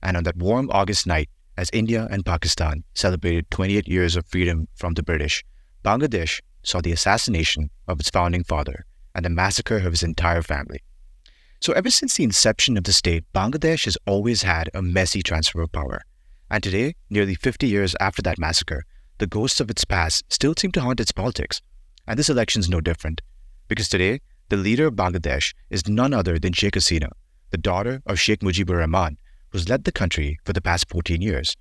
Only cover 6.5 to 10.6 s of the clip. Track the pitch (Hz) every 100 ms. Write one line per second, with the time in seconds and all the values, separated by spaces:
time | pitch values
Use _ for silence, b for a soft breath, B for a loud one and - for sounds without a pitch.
6.5 | - - 90 87 82 - 107 - 92 -
7.5 | - 73 - - 82 80 - 87 87 87
8.5 | 80 73 71 - - - - 87 85 95
9.5 | - - 110 90 85 85 80 85 85 78
10.5 | 73